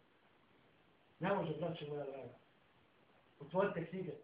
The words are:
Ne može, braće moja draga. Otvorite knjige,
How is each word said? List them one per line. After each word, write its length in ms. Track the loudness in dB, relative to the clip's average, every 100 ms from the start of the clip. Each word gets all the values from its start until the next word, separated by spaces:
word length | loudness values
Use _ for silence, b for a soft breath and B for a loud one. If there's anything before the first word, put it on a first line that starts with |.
| -20 -20 -20 -20 -20 -20 -20 -20 -20 -20 -20 -2
Ne 140 | 2
može, 200 | 4 2 0
braće 260 | 0 -2 -4
moja 140 | -4
draga. 300 | -4 -6 -10 -14 -20 -20 -20 -20 -20 -20 -20 -20 -20 -16
Otvorite 460 | 0 2 4 2 -2
knjige, 260 | -4 -4 -8